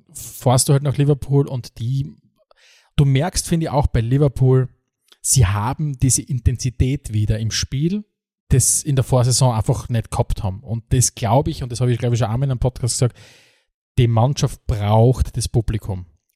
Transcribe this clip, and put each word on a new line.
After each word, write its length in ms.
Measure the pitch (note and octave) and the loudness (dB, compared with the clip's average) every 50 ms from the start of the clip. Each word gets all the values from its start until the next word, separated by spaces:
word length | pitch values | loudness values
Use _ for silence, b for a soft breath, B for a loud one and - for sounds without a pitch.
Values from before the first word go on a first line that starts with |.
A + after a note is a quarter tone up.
| _ _ | _ _
fährst 580 | - - - - - - - D#3+ C#3+ B2 - - | -18 -18 -16 -16 -12 -4 0 2 2 2 4 2
du 40 | C#3+ | 2
halt 100 | C#3 C#3+ | 2 2
nach 140 | C#3+ B2 C3+ | 0 0 0
Liverpool 500 | C#3+ C#3+ D3 C#3 - - C3+ C#3 C#3 - | 2 2 2 0 0 0 2 2 2 0
und 320 | C3 B2 - - - - | -4 -10 -10 -12 -12 -8
die, 360 | A#2 A#2+ C3+ C3+ C#3+ - - _ _ _ _ _ _ _ _ b b b b b b b b | -6 -4 -4 -4 -6 -6 -12 _ _ _ _ _ _ _ _ b b b b b b b b
du 100 | - D3 | 2 2
merkst, 420 | C#3 C3+ C3+ D3+ F#3 - - - - | 4 2 2 0 -2 -4 -6 -4 -2
finde 180 | F3 E3 D#3+ | -2 -2 -2
ich, 40 | - | 0
auch 160 | - C#3+ C#3 - | 0 0 0 0
bei 140 | - - | 0 -2
Liverpool, 680 | A2+ A#2 C3 C#3 D3+ C#3 - - C3 B2+ C3 C3 B2+ - _ _ _ _ _ _ _ _ _ _ | 0 2 2 2 2 2 2 2 4 4 4 4 2 -2 _ _ _ _ _ _ _ _ _ _
sie 240 | - - - C3 B2 F#2 | -6 0 2 4 4 4
haben 460 | G2 G#2 G#2 A#2+ C#3+ - D#3 D3 C#3 - | 2 0 -2 -4 -4 -4 -4 -6 -2 0
diese 220 | C3+ C3 - - - | 0 0 0 0 -2
Intensität 880 | - D3 A#2+ - - B2+ - - B2+ - - C3+ B2+ C#3 D3 - - G#2+ | -4 -6 -2 -2 -2 -2 -2 -2 -4 -2 0 0 0 -2 -4 -4 -4 -2
wieder 260 | G#2+ G#2 G#2 G#2+ - | -2 0 0 0 -2
im 100 | A2+ A2 | -2 -4
Spiel, 540 | - - - - C3+ C3+ D3+ E3+ G3 G#3+ G#3 _ _ _ _ _ _ _ _ - | -4 -4 -6 -6 -4 -2 -2 -2 -2 -4 -8 _ _ _ _ _ _ _ _ 0
das 320 | - C3 - - - - - | 0 2 2 2 0 -2 -2
in 120 | D#3 C#3 | -2 0
der 80 | B2+ A#2+ | 0 0
Vorsaison 500 | - C3 B2+ A#2+ B2+ A#2+ - C#3 B2+ A#2 | 2 2 2 2 2 2 2 2 2 2
einfach 360 | A2 G2+ - B2 - - - | 0 0 -2 -2 -4 -4 -4
nicht 200 | B2 A2+ - - | -4 -4 -4 -4
gehabt 320 | - - A#2 - - - - | -4 -4 -4 -4 -4 -6 -6
haben. 200 | G2 F#2 G2+ - | -6 -6 -8 -8
Und 200 | B2+ A2+ A2+ - - | -8 -8 -8 -4 -2
das 240 | - B2+ A#2+ - - | 0 2 2 0 -2
glaub 320 | - B2 G2+ A2 C3+ D#3 E3+ | -4 -2 0 2 2 2 0
ich, 140 | D3 - C#3 | -4 -8 -8
und 80 | B2 | -8
das 100 | B2 A2+ | -6 -2
habe 100 | B2 B2 | -2 0
ich, 60 | B2 A2+ | 0 0
glaub 140 | B2+ A#2+ A#2+ | 0 0 0
ich, 60 | A2+ | 0
schon 80 | C3 G2+ | 0 0
einmal 160 | A2 B2 C#3 C#3 | -2 -2 -2 -2
in 40 | |
einem 80 | C3 A2+ | -2 -2
Podcast 360 | - B2+ - - - A2+ - | -2 -2 -2 -2 -4 -4 -2
gesagt, 220 | - B2+ A#2 - b b b b b b b b b b b b _ _ _ _ - | 0 0 -2 -2 b b b b b b b b b b b b _ _ _ _ 2
die 100 | B2 A#2 | 2 4
Mannschaft 580 | A2+ A2 A2+ C#3 C#3+ - - B2+ - - _ - | 4 2 2 2 2 0 -2 -4 -4 -4 _ -6
braucht 680 | B2 G2+ G2+ G2+ A2 A2 A2+ B2+ B2+ - - - - B2 | -4 -2 0 2 4 6 6 6 4 2 0 -2 -4 -6
das 100 | A2+ - | -4 -2
Publikum. 580 | - A#2+ G#2+ - A2 G#2+ - - F#2+ F#2 F2+ - _ _ _ _ _ | -2 -2 0 0 -2 -4 -4 -6 -8 -8 -10 -14 _ _ _ _ _